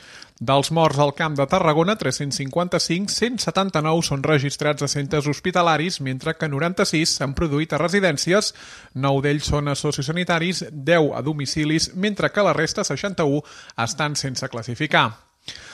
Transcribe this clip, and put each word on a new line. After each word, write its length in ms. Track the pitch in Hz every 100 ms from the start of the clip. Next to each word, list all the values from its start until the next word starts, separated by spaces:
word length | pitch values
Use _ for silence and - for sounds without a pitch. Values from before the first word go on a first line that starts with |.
| - - - _
Dels 320 | 120 139 135
morts 240 | 165 160 135
al 160 | 147
Camp 240 | 139 160 143
de 80 | 135
Tarragona, 500 | 190 165 151 170 220
tres-cents 440 | 131 - 143 -
cinquanta-cinc, 680 | 135 165 175 165 - 170 202
cent 280 | - 233 247
setanta-nou 600 | - 190 196 160 156 170
són 200 | - 139 151
registrats 560 | 151 139 - 147 143
a 80 | 139
centres 360 | 143 139 156 143
hospitalaris, 680 | 139 185 180 170 151 175 -
mentre 320 | 135 131 160 -
que 120 | 156
noranta-sis 680 | 139 170 185 196 160 165 -
s'han 160 | 139
produït 400 | 135 170 143 160
a 80 | 143
residències. 720 | 165 202 185 143 165 196 - - - - -
Nou 280 | 131 139 139
d'ells 280 | 143 147 -
són 160 | 147 143
a 80 | 139
sociosanitaris, 880 | 151 143 135 170 180 170 170 170 143
deu 420 | 151 135 170 147
a 80 | 117
domicilis, 680 | 131 151 135 156 151 160 -
mentre 360 | 185 208 196 156
que 160 | - 196
la 80 | 147
resta, 280 | 156 - 190
seixanta-u, 560 | 139 202 180 151 143 - - - -
estan 400 | 113 - 151 143
sense 320 | 139 123 135
classificar. 640 | 120 110 117 151 170 123 113 _ _ - - -